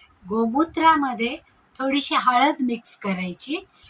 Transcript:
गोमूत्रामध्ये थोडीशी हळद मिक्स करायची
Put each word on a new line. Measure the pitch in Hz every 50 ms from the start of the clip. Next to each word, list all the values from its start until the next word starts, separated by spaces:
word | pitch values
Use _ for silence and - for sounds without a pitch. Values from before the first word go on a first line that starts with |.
| - _ _ _ - 180
गोमूत्रामध्ये | 202 226 233 226 226 285 330 330 - 330 320 320 320 302 277 262 240 202 226 240 294 - - _ _ _ _ _ _ -
थोडीशी | 262 269 277 285 277 - 311
हळद | 269 - 254 247 247 262 302 302 -
मिक्स | 262 240 233 220 - - -
करायची | - - 196 185 180 185 180 175 - - 262 294 381 392 _ _ _ - -